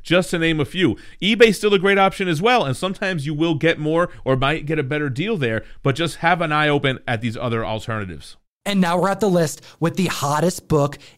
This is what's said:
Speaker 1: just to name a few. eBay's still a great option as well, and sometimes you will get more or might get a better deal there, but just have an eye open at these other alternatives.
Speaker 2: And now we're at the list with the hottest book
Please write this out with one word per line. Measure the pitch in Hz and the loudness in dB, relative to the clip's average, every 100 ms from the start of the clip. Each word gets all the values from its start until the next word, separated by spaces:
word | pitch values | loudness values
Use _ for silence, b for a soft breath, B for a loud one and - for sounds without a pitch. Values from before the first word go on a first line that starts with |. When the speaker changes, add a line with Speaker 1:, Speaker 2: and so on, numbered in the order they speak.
Speaker 1:
just | - 262 277 | 0 2 2
to | 165 | 0
name | 165 160 | 0 0
a | 143 | -2
few. | 175 165 98 B B | 0 0 0 B B
eBay's | 180 226 226 190 | 0 6 6 6
still | 208 | 2
a | 202 | 2
great | 196 196 | 4 4
option | 190 190 185 | 2 2 -2
as | 151 | 0
well, | 214 247 | 2 2
and | 139 127 | 2 -2
sometimes | 185 185 196 180 139 | -4 -4 -4 -4 -4
you | |
will | 151 165 156 | -2 0 0
get | 160 160 | 0 0
more | 151 165 175 B | -2 0 -2 B
or | - 131 | -2 0
might | 139 160 147 | 0 -2 -4
get | 156 | -4
a | |
better | 131 151 147 | -2 -4 -4
deal | 123 196 214 | -4 -4 -2
there, | 123 110 b b | -2 -2 b b
but | 143 131 | -2 -2
just | 156 - | -2 -2
have | 165 175 | 0 0
an | 165 | 0
eye | 151 151 | 0 2
open | 143 139 127 - | 2 0 -2 -4
at | 117 | -4
these | 120 - | -4 -4
other | 123 113 104 | -4 -2 -2
alternatives. | 110 104 110 95 76 - - _ _ - | -6 -6 -6 -8 -12 -16 -20 _ _ -2
Speaker 2:
And | 196 | 0
now | 175 175 | 2 2
we're | 185 | 0
at | 196 | 0
the | 214 | 2
list | 175 156 - B B | 2 0 -4 B B
with | 165 160 | -2 0
the | 175 | -2
hottest | - 143 151 170 - - | -2 -2 0 0 -2 -2
book | 156 143 143 B | 0 0 -4 B